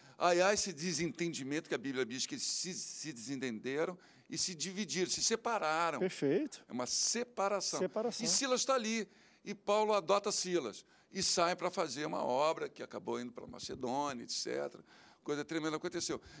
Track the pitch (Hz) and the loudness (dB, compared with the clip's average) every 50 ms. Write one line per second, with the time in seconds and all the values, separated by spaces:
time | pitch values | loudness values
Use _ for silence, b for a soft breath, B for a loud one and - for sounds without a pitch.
0 | B B B B - 175 180 175 180 196 214 202 - 208 170 139 156 185 170 139 | B B B B 4 6 6 6 6 6 4 4 0 -2 -4 -4 -2 -2 0 0
1 | 170 165 131 - 175 170 151 120 135 131 143 160 160 - 165 131 110 139 131 127 | 0 -2 -2 -2 -2 -2 -2 -4 -4 -2 -2 -4 -2 -2 -4 -2 -2 -2 0 0
2 | 127 113 120 131 123 - 151 127 - - - - - 175 180 120 - - - - | 0 0 -2 -4 -4 -4 -4 -4 -4 -2 -2 -2 -2 -4 -6 -6 -8 -8 -8 -8
3 | - 151 151 117 110 113 139 131 131 127 113 107 - 127 135 147 165 180 180 180 | -8 -8 -8 -8 -6 -6 -4 -2 -2 -2 -4 -4 -4 -2 0 0 0 -2 -2 -8
4 | b b b b b b - - - - 180 151 147 185 190 190 214 160 131 180 | b b b b b b -4 -2 -2 -2 -2 -4 -6 -4 -4 -4 -4 -2 0 0
5 | 185 135 - - - - 226 220 - 233 233 202 165 156 156 160 170 165 156 127 | 0 0 0 0 2 2 0 0 0 0 0 0 2 2 2 2 2 2 2 0
6 | - 185 - - - 139 147 208 311 269 - - - - - 123 123 120 - - | -2 -2 -2 0 2 2 4 2 2 -2 -6 -12 -12 -8 -6 -4 -2 -2 0 2
7 | - - - 226 240 240 - - 196 196 208 196 175 - - 147 180 180 - 214 | 2 2 2 0 -2 -4 -2 0 0 2 2 0 0 -2 -2 0 -2 0 0 -2
8 | 214 240 190 - 226 220 - - 269 269 254 240 - - 269 254 220 214 226 226 | -2 -2 -2 -2 2 2 4 4 4 4 2 2 2 2 2 2 2 0 0 -2
9 | 202 202 b b b b b b b - 202 - - - 208 214 214 208 214 202 | -2 -4 b b b b b b b -10 -10 -4 0 2 4 4 6 6 4 2
10 | 175 160 196 202 208 214 190 - - 180 180 170 139 110 95 - - b b b | 4 4 4 4 4 2 0 0 0 2 2 2 0 0 -4 -8 -14 b b b
11 | b b - 190 175 - - 190 170 170 180 180 170 175 - - 180 151 120 139 | b b -4 0 2 4 4 6 4 4 4 2 -2 -2 0 0 -2 -2 -2 -4
12 | 151 - - 190 - 139 123 131 147 156 160 160 151 143 - - 123 - - 110 | -4 -2 -2 0 0 2 2 4 4 2 2 0 -2 -6 -6 -8 -10 -8 -8 -8
13 | - - 117 120 123 123 - - 92 - - - - - 135 131 127 123 123 139 | -4 -4 -4 -4 -6 -8 -10 -12 -14 -12 -12 -10 -8 -8 -6 -4 -2 0 0 0
14 | 143 143 135 120 117 - - - - 117 120 135 143 147 - - - B B B | 0 -2 -2 -6 -6 -6 -4 -4 -2 -2 -2 -2 -2 -4 -6 -10 -16 B B B
15 | B B B B _ - 147 143 147 147 160 160 151 156 151 156 - 175 165 175 | B B B B _ -4 -2 -2 -2 -2 -4 -2 0 0 -2 -2 -2 -4 -4 -4
16 | 156 - 156 113 B B B B | -2 -2 -2 -4 B B B B